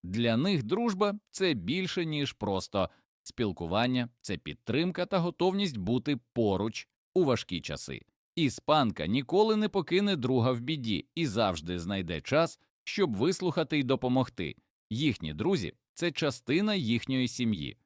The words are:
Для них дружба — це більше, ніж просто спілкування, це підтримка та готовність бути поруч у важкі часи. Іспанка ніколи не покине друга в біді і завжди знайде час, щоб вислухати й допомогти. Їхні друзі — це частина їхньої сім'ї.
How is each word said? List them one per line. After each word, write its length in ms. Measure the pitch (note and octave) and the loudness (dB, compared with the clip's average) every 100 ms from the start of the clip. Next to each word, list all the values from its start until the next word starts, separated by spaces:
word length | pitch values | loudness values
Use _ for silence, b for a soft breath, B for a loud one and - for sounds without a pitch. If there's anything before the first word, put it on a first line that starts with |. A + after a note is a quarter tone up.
Для 340 | F2 G#2 A#2 A2+ | -4 0 2 2
них 260 | F3+ F3+ | 2 2
дружба — 520 | A2 A#3 A#3 F#3+ G#3 G#3 _ | 2 0 0 2 0 0 _
це 220 | - F#3+ | -2 0
більше, 520 | B2+ E2+ E3+ F#3 - E3 | 0 0 -2 -2 -2 -2
ніж 280 | D3+ C#3 | -2 -4
просто 560 | - G2+ F#2+ - G2+ F2+ b b _ | -2 -2 0 0 0 -2 b b _
спілкування, 880 | - - A2 E2+ E2+ G2 B2 B2+ A#2+ _ | -16 -4 -4 -2 -2 0 2 0 -4 _
це 160 | - F2+ | -8 -6
підтримка 680 | - C#2+ - B2 F3+ F3 F3+ | -6 -10 -4 -2 -2 -2 -2
та 140 | F#3+ | 0
готовність 580 | F3 - F3+ G3 G3+ A#2+ | -2 0 0 0 -2 -2
бути 400 | F2+ B2 D3 C#3 _ | 0 0 0 -4 _
поруч 540 | - A2 F#2 G#2+ - - _ _ | 0 2 2 0 -4 -14 _ _
у 100 | F#3 | 2
важкі 380 | D#3 A#2 - F2 | 4 2 0 -6
часи. 400 | - D2 - B1+ _ _ _ - | -4 -8 -8 -12 _ _ _ 0
Іспанка 720 | D3 - - D3+ A#2+ F2 D#2+ | 0 0 2 4 4 0 0
ніколи 480 | A#2+ C3 F3+ A3 G#3+ | 0 2 4 4 4
не 140 | G#3+ | 2
покине 460 | G3 D#3+ F3+ G3+ F#3 | -2 0 2 2 0
друга 360 | B2 C3 A#2 | 2 4 4
в 80 | B2 | 2
біді 480 | B2 D#3 A2+ F2+ - - | -2 -2 0 -2 -2 -4
і 100 | D#3 | -2
завжди 540 | G2+ G#2 E2 E2 F2+ | 2 2 0 -4 -4
знайде 420 | E2+ G2 E2+ D#2+ | -2 -4 -4 -6
час, 380 | - C#3+ E3 - _ _ | 0 2 2 -2 _ _
щоб 320 | - - F#3 G2 | -8 -2 0 2
вислухати 640 | C#3+ F#3 F#3 E3 D#3 D3+ | 0 0 -2 -2 0 0
й 40 | |
допомогти. 720 | B2+ C3 B2+ B2+ B2+ - D#2+ - _ _ _ | 0 0 2 2 0 -4 -8 -8 _ _ _
Їхні 440 | A2 D3+ G#2 D#2 | -2 0 0 -6
друзі — 400 | D2+ E3+ F#3+ F2 - _ | -2 0 2 -2 -10 _
це 180 | - F3 | -6 -4
частина 640 | - D3+ - - D#3 G#3 G3+ | -2 -2 -2 0 0 2 0
їхньої 520 | A#2 A#2 - C3 B2 | 0 0 0 -2 -2
сім'ї. 500 | - A#2 G2 C#2 - | 0 -2 -2 -4 -10